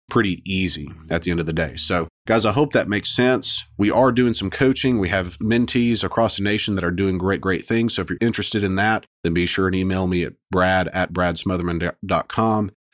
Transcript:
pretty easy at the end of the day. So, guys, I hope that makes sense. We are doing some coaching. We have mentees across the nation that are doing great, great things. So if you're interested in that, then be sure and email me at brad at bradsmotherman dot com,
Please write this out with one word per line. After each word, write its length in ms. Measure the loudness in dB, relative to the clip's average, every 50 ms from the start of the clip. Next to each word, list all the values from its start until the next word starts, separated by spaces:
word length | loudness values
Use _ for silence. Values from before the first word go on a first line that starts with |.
| _ -2
pretty 340 | 0 0 2 2 0 -4 -4
easy 460 | -4 -2 -2 0 -2 -2 -4 -8 -10 -14 -14 -6 -4
at 120 | -4 -2 0
the 80 | 0
end 100 | -2 -2
of 60 | -2
the 60 | -2 -2
day. 240 | -2 -4 -4 -4
So, 320 | -4 -4 -2 -2 -2 -2 -4 -8 _ _
guys, 180 | 0 2 2 2
I 60 | 2 2
hope 200 | 2 2 2 2
that 160 | 0 0 0
makes 220 | -2 -2 -2 -2
sense. 560 | 0 2 2 2 2 2 0 -2 -2 -4 -4 -6 -4
We 140 | -2 0 2
are 200 | 4 4 4 4
doing 240 | 4 2 2 2 0
some 160 | 0 -2 -4
coaching. 480 | -2 2 2 2 2 2 0 0 0 0
We 120 | 0 0
have 280 | 0 -2 -2 -4 -6 -4
mentees 640 | -2 0 2 2 2 2 0 0 2 2 2 0 -2
across 340 | -2 0 0 0 2 0
the 60 | 0 -2
nation 320 | 0 0 0 0 -2 -2
that 100 | 0 0
are 60 | 0
doing 280 | 0 0 0 0 0 0
great, 220 | 0 0 0 0
great 240 | 0 -2 -2 -2 -2
things. 300 | -2 0 0 0 0 0
So 80 | -2 -4
if 80 | -4
you're 80 | -2 0
interested 440 | 0 0 0 0 -2 -2 0 0 0
in 120 | 0 0
that, 300 | 2 2 2 0 0 -4 _ _ _ -2
then 120 | 0 0
be 120 | 0 0
sure 200 | 0 0 0 0
and 100 | 0 0
email 300 | 0 0 0 0 0 0
me 180 | 0 0 0 -2
at 100 | -2 -6 _ _ _
brad 380 | 0 2 2 4 4 2 2 0
at 240 | -2 -2 -2 -2 0
bradsmotherman 840 | 0 0 0 0 -2 -2 -2 -2 -2 -2 -2 -2 -2 -4 -4 -6 _ -4
dot 240 | -2 -2 -2 -2 -2
com, 420 | -2 0 0 2 2 0 0 -4 -6 _ _ _